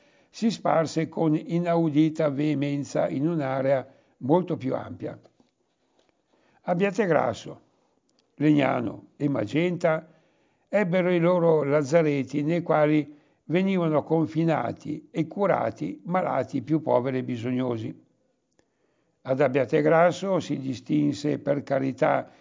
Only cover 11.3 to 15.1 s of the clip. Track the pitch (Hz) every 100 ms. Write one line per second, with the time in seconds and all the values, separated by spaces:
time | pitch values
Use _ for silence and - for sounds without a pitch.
11.3 | 180 165 156 143 151 135 165 156 143 123
12.3 | 147 147 170 165 156 151 151 143 - _
13.3 | _ - 170 190 190 165 151 - 160 151
14.3 | 156 165 143 117 - - - -